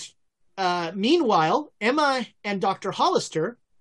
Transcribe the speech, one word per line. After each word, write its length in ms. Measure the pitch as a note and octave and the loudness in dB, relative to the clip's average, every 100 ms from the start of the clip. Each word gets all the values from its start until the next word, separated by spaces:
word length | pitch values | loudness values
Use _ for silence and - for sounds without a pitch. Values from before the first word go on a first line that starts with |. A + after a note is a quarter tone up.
| - _ _ _ _ - | -12 _ _ _ _ -4
uh, 340 | F#3 F3 E3 | -2 -2 -4
meanwhile, 800 | F#3+ A3 F4 B3+ F3+ G3 B3 D4 - | -2 2 2 4 4 4 2 -2 -4
Emma 440 | G#3+ D4 C#4+ C4 A3 _ | -2 2 2 0 -4 _
and 180 | G#3 G3 | -8 -2
Doctor 300 | G3 F#3 G3 | -2 -2 -6
Hollister 640 | G3 D#4+ F#4 - D#3+ F3+ A#3+ _ _ | -2 0 0 -2 -4 -4 -6 _ _